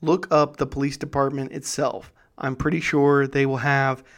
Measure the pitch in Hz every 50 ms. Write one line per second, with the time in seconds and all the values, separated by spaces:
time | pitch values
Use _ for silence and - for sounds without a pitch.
0 | 165 156 170 180 185 - 160 151 147 147 147 - 143 139 - 139 139 147 143 -
1 | 143 139 - 143 139 139 143 135 135 135 - 143 131 - - - 143 123 - -
2 | - - _ _ _ _ _ - - 131 131 127 - 151 - 165 165 - - 147
3 | 139 143 143 139 139 135 - 143 139 135 135 123 117 143 139 139 135 135 131 -
4 | - _ _